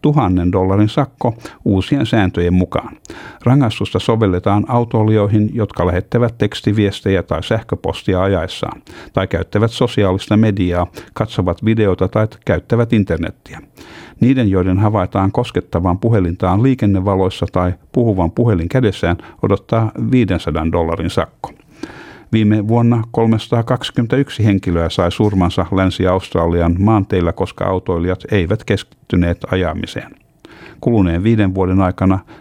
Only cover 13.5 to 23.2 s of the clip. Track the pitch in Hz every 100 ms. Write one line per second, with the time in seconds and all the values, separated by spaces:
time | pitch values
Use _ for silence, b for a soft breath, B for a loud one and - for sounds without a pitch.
13.5 | - - B B B B B 120 131 110
14.5 | 95 92 92 104 107 87 98 95 113 120
15.5 | - - 87 90 92 117 113 87 90 92
16.5 | 98 131 127 104 95 95 95 95 - -
17.5 | 92 90 87 - - 117 92 82 - 117
18.5 | 92 85 131 110 - 90 85 B B -
19.5 | 98 - 113 110 - 110 127 107 87 -
20.5 | 78 80 85 82 82 85 - 80 _ -
21.5 | - B B B B B B B 110 107
22.5 | 107 104 117 117 117 113 -